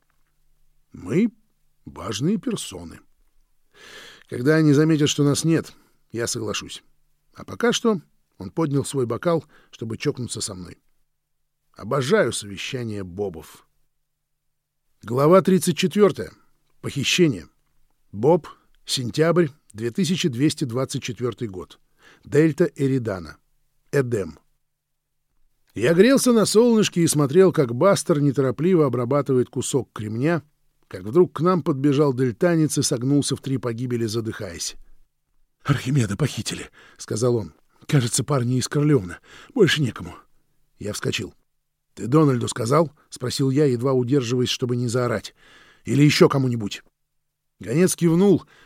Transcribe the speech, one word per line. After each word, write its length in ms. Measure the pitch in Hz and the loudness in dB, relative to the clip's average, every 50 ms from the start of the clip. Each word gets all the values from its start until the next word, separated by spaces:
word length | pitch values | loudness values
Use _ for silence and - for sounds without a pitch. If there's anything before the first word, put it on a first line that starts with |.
| _ _ _ _ _ _ _ _ _ _ _ _ _ _ _ _ _ _ | _ _ _ _ _ _ _ _ _ _ _ _ _ _ _ _ _ _
«Мы — 400 | _ - 87 87 117 165 226 233 - _ _ _ _ _ _ _ _ _ _ | _ -18 -10 -4 0 0 0 0 -2 _ _ _ _ _ _ _ _ _ _
важные 520 | - 67 - - - 110 98 127 170 214 202 | -20 -18 -14 -10 -10 -8 -4 -2 -2 -2 -2
персоны. 600 | - 262 214 156 - - 95 87 87 82 73 - _ _ _ _ _ _ _ _ _ _ _ _ _ _ _ _ - - - - - - - - - _ | -4 -6 -6 -6 -8 -12 -14 -14 -16 -16 -18 -20 _ _ _ _ _ _ _ _ _ _ _ _ _ _ _ _ -20 -20 -20 -20 -20 -20 -20 -20 -18 _
Когда 280 | 113 110 123 139 156 | -10 -2 0 2 2
они 180 | 160 160 151 143 | 4 4 4 6
заметят, 360 | 139 156 160 160 147 151 143 | 6 4 4 4 2 2 0
что 140 | - - 147 | 2 2 2
нас 200 | 143 139 - - | 2 2 0 0
нет, 300 | 160 165 143 101 - - - _ _ _ _ _ _ | 0 0 0 -2 -4 -14 -20 _ _ _ _ _ _
я 160 | - 110 117 110 | -8 -6 -6 -4
соглашусь. 560 | - 117 110 104 98 - - - - - - _ _ _ _ _ _ _ _ _ _ | -6 -6 -6 -6 -6 -8 -8 -10 -16 -18 -20 _ _ _ _ _ _ _ _ _ _
А 120 | - - | -20 -16
пока 260 | - 92 - - 240 | -16 -8 -2 -2 -2
что», — 300 | - - - 233 214 165 - _ _ _ _ _ _ _ | -2 0 0 0 -2 -2 -4 _ _ _ _ _ _ _
он 140 | 92 98 | -16 -10
поднял 320 | - - 165 151 139 139 - | -4 -4 -2 -2 -2 -2 -4
свой 220 | - - 139 127 | -4 -4 -4 -4
бокал, 400 | 113 117 110 - 175 170 160 - _ _ - _ _ | -4 -4 -4 -2 -2 -2 -2 -4 _ _ -20 _ _
чтобы 260 | - - 120 113 113 - | -16 -14 -10 -10 -10 -6
чокнуться 440 | - 147 131 - 123 107 - 113 | -6 -6 -6 -6 -8 -10 -8 -10
со 140 | 107 - 101 | -10 -10 -10
мной. 220 | 92 90 82 - _ _ _ _ _ _ _ _ _ _ _ _ _ _ _ _ _ _ _ _ | -12 -14 -18 -18 _ _ _ _ _ _ _ _ _ _ _ _ _ _ _ _ _ _ _ _
«Обожаю 600 | - - 104 135 147 127 131 196 220 175 123 107 | -16 -8 -4 -4 -2 0 0 2 2 2 0 -2
совещания 680 | - - 101 98 90 - - - 127 120 113 107 101 98 | -6 -10 -12 -12 -12 -12 -10 -10 -8 -8 -8 -8 -10 -10
бобов». 640 | 92 87 92 104 98 85 82 78 - - - _ _ _ _ _ _ _ _ _ _ _ _ _ _ _ _ _ _ _ _ _ _ _ _ _ _ _ _ | -12 -8 -6 -6 -6 -6 -10 -16 -18 -20 -20 _ _ _ _ _ _ _ _ _ _ _ _ _ _ _ _ _ _ _ _ _ _ _ _ _ _ _ _
Глава 400 | - 101 117 123 143 151 175 190 | -10 -4 0 2 6 8 8 6
тридцать 360 | 156 - 185 180 - 185 170 - | 6 6 2 4 2 0 -2 0
четвертая. 560 | - 180 - 208 208 190 131 - 98 76 - _ _ _ _ _ _ _ _ _ | 0 0 4 4 4 4 4 0 -8 -10 -12 _ _ _ _ _ _ _ _ _
Похищение. 680 | - 120 - 139 123 - - - 180 156 120 87 73 - _ _ _ _ _ _ _ _ _ _ _ _ | -12 -10 -6 -4 -2 0 4 4 4 4 4 -2 -8 -16 _ _ _ _ _ _ _ _ _ _ _ _
Боб. 380 | - 98 110 147 170 175 147 - - _ _ _ _ _ _ | -10 0 2 4 4 2 0 -6 -18 _ _ _ _ _ _
Сентябрь, 640 | - - - 123 117 - 147 156 165 170 170 175 139 - _ _ _ | -8 -6 -6 -6 -6 -2 0 2 2 4 2 0 0 -2 _ _ _
две 200 | _ 101 113 117 | _ -8 -8 -6
тысячи 360 | 113 - 196 143 185 156 - 175 | -2 -2 0 0 0 0 -2 -2
двести 380 | 120 117 139 151 - - 156 | -2 0 0 0 0 -2 -6
двадцать 380 | 127 113 127 131 127 - 135 - | -6 -4 -4 -6 -4 -6 -8 -8
четвертый 440 | - 117 - 117 123 110 - 127 107 | -8 -8 -6 -6 -6 -6 -6 -10 -10
год. 320 | 95 92 78 - - _ _ _ _ _ _ - - _ _ | -10 -12 -16 -16 -20 _ _ _ _ _ _ -20 -20 _ _
Дельта 400 | - 95 143 160 160 143 - 175 156 - | 0 2 4 4 4 2 0 -2 -2 0
Эридана. 640 | - 139 135 135 135 120 110 98 92 85 78 - _ _ _ _ _ _ _ _ _ _ _ - | -2 -2 0 0 0 -2 -4 -6 -8 -8 -14 -18 _ _ _ _ _ _ _ _ _ _ _ -2
Эдем. 460 | 143 135 120 117 107 92 80 76 - _ _ _ _ _ _ _ _ _ _ _ _ _ _ _ _ _ _ _ _ _ _ _ _ _ _ _ | 0 0 0 -2 -4 -4 -6 -10 -18 _ _ _ _ _ _ _ _ _ _ _ _ _ _ _ _ _ _ _ _ _ _ _ _ _ _ _
Я 200 | 95 107 143 170 | -2 0 2 4
грелся 400 | 165 196 247 277 233 - 254 233 | 6 6 6 6 4 4 4 4
на 120 | 226 196 | 4 2
солнышке 560 | - - 208 240 247 233 220 196 - - 175 | 4 4 4 4 6 4 4 2 2 2 0
и 60 | 165 156 | 2 2
смотрел, 460 | - 147 147 127 131 180 190 180 - | 2 2 0 2 4 6 6 6 4
как 200 | - 147 117 120 | 2 0 0 0
Бастер 460 | 120 160 196 196 - - - 175 147 | 2 2 4 2 2 2 0 0 2
неторопливо 680 | 143 143 123 123 135 131 120 - 147 185 190 165 151 135 | 2 2 2 2 0 0 0 0 0 2 4 4 4 2
обрабатывает 640 | 120 123 123 117 139 143 139 - 135 127 123 - | 0 -2 -2 0 0 0 0 2 2 2 2 0
кусок 400 | - 127 120 - - 139 113 - _ | -2 -6 -6 -2 -2 -2 -4 -4 _
кремня, 500 | - 107 107 107 113 131 156 175 160 - _ _ _ _ _ _ _ _ _ | -12 -10 -8 -6 -2 -2 0 -2 -2 -4 _ _ _ _ _ _ _ _ _
как 140 | - 95 90 | -16 -12 -10
вдруг 280 | 104 117 170 185 - | -2 2 2 2 2
к 80 | - - | 2 -2
нам 240 | 151 180 190 180 - | 0 0 0 0 0
подбежал 500 | 175 156 131 135 147 139 135 151 143 131 | -2 -4 0 0 0 2 2 2 0 0
дельтанец 640 | 120 131 127 107 - - 175 170 165 156 143 - - | 0 -2 -2 -2 0 0 0 2 2 0 0 0 -2
и 40 | |
согнулся 560 | 131 - 151 120 117 135 143 147 127 - 139 - | -2 -2 -2 -4 -2 0 2 2 2 0 -4 -6
в 40 | |
три 160 | - 131 135 123 | -6 -6 -6 -4
погибели, 480 | - 123 117 113 127 127 120 117 117 | -4 -6 -6 -6 -6 -4 -4 -4 -4
задыхаясь. 720 | 110 101 117 110 110 - - 110 92 85 82 - - - - - - - - - _ _ _ _ _ _ _ _ _ _ _ _ | -4 -4 -6 -6 -6 -8 -10 -12 -12 -12 -10 -10 -10 -12 -14 -20 -20 -20 -20 -20 _ _ _ _ _ _ _ _ _ _ _ _
«Архимеда 540 | - 139 113 - 127 139 143 117 98 101 - | -2 -2 -2 -2 -2 0 0 0 0 -2 -2
похитили», — 540 | 151 127 - - 101 - 90 87 - - _ - - - - _ | -2 -4 -2 -6 -8 -8 -8 -10 -14 -16 _ -20 -20 -20 -20 _
сказал 400 | - - 117 107 117 123 120 117 | -12 -10 -6 -2 0 0 0 0
он. 160 | 101 80 - _ _ _ _ _ - - | -4 -8 -14 _ _ _ _ _ -6 0
«Кажется, 380 | - 147 117 117 - - 117 | 0 2 2 2 -2 -4 -2
парни 320 | - 147 135 120 120 127 127 | -2 -2 -2 0 0 -2 -2
из 100 | 113 - | -2 -2
Корлеона. 520 | - 147 147 151 151 127 92 87 85 - _ _ - - - - _ | -2 0 2 2 2 2 0 -2 -12 -16 _ _ -20 -20 -20 -10 _
Больше 280 | 262 208 143 - 151 | 2 4 4 4 0
некому». 320 | 151 117 95 - 90 82 82 - - _ _ _ _ _ _ _ _ _ _ _ | -2 -2 -4 -6 -12 -14 -14 -18 -20 _ _ _ _ _ _ _ _ _ _ _
Я 140 | - 101 | -10 -10
вскочил. 420 | 101 - - 123 110 - 104 85 - _ _ _ _ _ _ _ _ _ _ _ _ - | -10 -6 -6 -6 -4 -6 -8 -10 -14 _ _ _ _ _ _ _ _ _ _ _ _ -12
«Ты 80 | - 113 | -6 0
Дональду 400 | 127 160 160 143 131 120 113 107 | 2 4 4 4 2 0 -2 -4
сказал?» — 460 | - - 117 110 139 151 170 151 - _ _ _ | -6 -6 -4 0 2 2 2 0 -4 _ _ _
спросил 400 | - - - 123 - - 143 135 | -16 -10 -8 -8 -4 -2 -2 0
я, 160 | 131 139 156 | 2 2 2
едва 260 | 143 123 117 117 139 | 2 0 0 0 0
удерживаясь, 560 | 135 127 123 117 135 143 127 113 123 127 127 113 | 0 0 0 2 0 0 0 0 -2 -2 0 -2
чтобы 300 | - - - 120 123 123 | -2 -4 -4 -4 -4 -4
не 100 | 123 120 | -4 -2
заорать. 480 | 107 127 123 123 117 98 - - - _ _ _ - - - _ _ _ _ | -2 -2 -2 -2 -2 -4 -6 -10 -20 _ _ _ -20 -20 -20 _ _ _ _
«Или 180 | - 117 135 | -2 2 4
еще 280 | 147 151 143 - 185 151 | 4 4 6 6 4 4
кому-нибудь?» 520 | - 139 131 127 120 117 107 98 - - - _ _ _ _ _ _ _ _ _ _ _ _ _ _ _ | 6 2 0 0 -2 -2 -4 -8 -10 -12 -16 _ _ _ _ _ _ _ _ _ _ _ _ _ _ _
Гонец 360 | - - 117 151 185 180 - - | -10 -4 0 2 2 2 2 2
кивнул, 480 | 170 170 160 170 196 208 180 135 - _ _ _ _ | 2 2 4 6 6 6 6 4 2 _ _ _ _